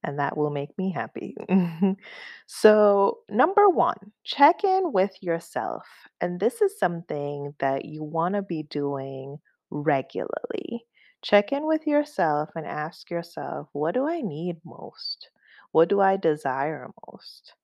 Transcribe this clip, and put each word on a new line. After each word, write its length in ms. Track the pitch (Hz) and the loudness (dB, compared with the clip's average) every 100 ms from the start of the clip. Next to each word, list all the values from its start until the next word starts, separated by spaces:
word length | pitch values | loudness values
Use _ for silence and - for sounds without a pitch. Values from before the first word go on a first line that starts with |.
And 160 | 165 143 | -4 -2
that 180 | 143 - | -2 0
will 140 | 151 | -2
make 260 | 147 147 - | -2 -6 -4
me 140 | 190 | -4
happy. 440 | 156 110 - - - - | -2 -6 -6 -10 -10 0
<laughs> 460 | 190 175 160 190 190 - - - - _ | 2 2 0 0 0 -8 -18 -18 -20 _
So, 720 | - 214 214 208 202 196 - _ | 4 6 8 6 6 4 0 _
number 380 | 208 302 392 403 | 2 2 6 4
one, 460 | 302 143 - - _ | 6 2 0 -8 _
check 400 | - - 285 339 | -12 4 4 6
in 300 | 392 381 359 | 2 2 2
with 180 | 220 196 - | 0 0 -2
yourself. 640 | 180 165 - - 104 57 - - - _ | -4 -4 -2 -6 -4 -6 -12 -20 -20 _
And 180 | 180 180 | -6 0
this 220 | 202 - | -2 2
is 180 | 392 - | -2 0
something 760 | 180 170 - 151 143 143 143 143 | -2 -2 -6 -4 -4 -4 -8 -4
that 240 | 139 139 | -2 -2
you 200 | - 156 | -4 -10
wanna 380 | 151 160 170 202 | -6 -2 -2 -2
be 220 | 196 160 | -4 -6
doing 760 | 151 147 143 139 135 135 135 143 _ _ _ | -6 -4 -4 -4 -6 -8 -10 -14 _ _ _
regularly. 1160 | 147 147 139 131 - - - - - - 233 _ _ _ _ | -4 0 0 -2 -8 -6 -6 -6 -8 -8 -10 _ _ _ _
Check 300 | - 202 202 | 2 2 2
in 140 | 277 311 | -4 0
with 200 | 311 311 | -2 2
yourself 640 | 294 294 - 165 147 151 165 | 0 0 -2 0 0 -2 -6
and 100 | 151 | -8
ask 440 | 147 156 - - | -6 -8 -10 -8
yourself, 580 | 170 170 - 139 143 151 | -8 -8 -10 -8 -8 -8
"What 220 | 143 151 220 | -4 -2 0
do 120 | 277 | -2
I 140 | 339 | -2
need 400 | 233 147 175 165 | -4 -4 -6 -6
most? 680 | - - - - - - - _ _ - _ | -10 -14 -14 -12 -10 -10 -14 _ _ -20 _
What 180 | 156 175 | 4 4
do 100 | 196 | 4
I 160 | 196 196 | 4 4
desire 720 | 180 151 147 131 143 147 127 - - | 2 0 -2 -2 -2 -4 -10 -16 -18
most? 500 | - - - - _ | -18 -18 -20 -20 _